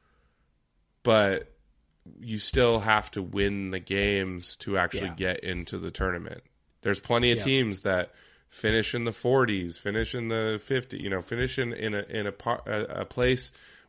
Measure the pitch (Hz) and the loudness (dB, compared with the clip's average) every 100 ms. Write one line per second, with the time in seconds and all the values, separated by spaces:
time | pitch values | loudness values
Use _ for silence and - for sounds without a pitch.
0 | _ _ _ _ _ _ _ _ _ _ | _ _ _ _ _ _ _ _ _ _
1 | 120 110 101 95 - - _ _ _ _ | 4 6 6 2 -4 -20 _ _ _ _
2 | - - 120 110 - 135 120 113 107 107 | -20 -16 -8 -6 -2 4 4 4 4 2
3 | - - 90 98 101 101 95 95 90 98 | 2 -6 -4 0 0 0 -4 -6 -4 0
4 | 101 101 92 90 90 - - 95 87 - | 2 0 -2 -6 -10 -12 -2 0 0 -2
5 | 95 85 92 90 - 90 85 95 90 - | -6 -4 -2 -2 -4 -6 -6 -8 -8 -2
6 | 95 87 82 - _ _ _ _ - 101 | -2 -2 -6 -14 _ _ _ _ -2 -2
7 | - 120 120 113 131 135 117 98 101 92 | 2 4 4 2 2 2 2 0 0 0
8 | 87 - - _ _ - 110 113 107 120 | 0 -8 -20 _ _ -4 2 2 0 -2
9 | 117 110 123 131 123 101 87 85 101 107 | -4 -2 2 4 4 2 -4 -6 -4 -2
10 | 113 123 113 113 110 107 - 131 123 - | -2 -4 -4 -2 -2 -2 -2 -2 -2 -8
11 | 98 95 87 120 127 131 120 117 107 104 | -4 -4 -2 -2 -2 -2 -4 -2 -4 -4
12 | 101 110 101 101 117 120 - 107 107 - | -4 -4 -4 -4 -4 -4 -2 -4 -4 -6
13 | 98 - 127 127 - - - - | -6 0 2 2 -2 -14 -20 -20